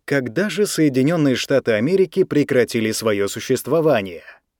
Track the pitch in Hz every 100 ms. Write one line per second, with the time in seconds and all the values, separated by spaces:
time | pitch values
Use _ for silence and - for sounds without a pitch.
0 | - 143 120 110 208 165 202 - 156 127
1 | 135 170 143 120 - 135 120 107 135 190
2 | 190 190 - 147 131 127 110 117 110 104
3 | 110 101 101 113 - 127 120 165 156 120
4 | 98 80 - - _ _